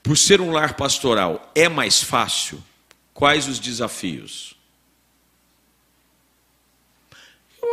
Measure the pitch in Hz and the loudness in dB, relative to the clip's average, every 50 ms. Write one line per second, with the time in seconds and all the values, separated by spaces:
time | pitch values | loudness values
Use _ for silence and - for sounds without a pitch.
0 | - 127 151 147 - - 196 185 185 170 160 151 156 147 - - 139 139 - - | -2 0 2 4 4 6 4 4 4 2 0 0 0 0 -2 -2 -2 -2 -2 0
1 | - 131 113 104 92 87 80 - - - - 151 165 175 151 147 123 101 - - | 0 2 2 2 2 0 -2 -4 -8 -2 2 2 2 2 2 0 0 2 2 0
2 | - - 139 123 110 95 - - - - 76 - - - _ _ _ _ _ _ | 0 0 0 0 0 0 -2 -4 -4 -6 -8 -14 -18 -20 _ _ _ _ _ _
3 | _ _ _ - 143 143 147 151 135 139 131 113 104 123 120 113 120 104 - - | _ _ _ 0 2 2 4 2 0 -2 -6 -6 -8 -8 -6 -4 -6 -6 -6 -6
4 | - 90 76 60 52 - - - - - - _ _ _ _ _ _ _ _ _ | -6 -6 -6 -8 -10 -14 -16 -16 -16 -18 -20 _ _ _ _ _ _ _ _ _
5 | _ _ _ _ _ _ _ _ _ _ _ _ _ _ _ _ _ _ _ _ | _ _ _ _ _ _ _ _ _ _ _ _ _ _ _ _ _ _ _ _
6 | _ _ _ _ _ _ _ _ _ _ _ _ _ _ _ _ _ _ _ _ | _ _ _ _ _ _ _ _ _ _ _ _ _ _ _ _ _ _ _ _
7 | _ _ - - - - _ _ _ _ _ _ 466 466 | _ _ -20 -20 -20 -20 _ _ _ _ _ _ -6 -4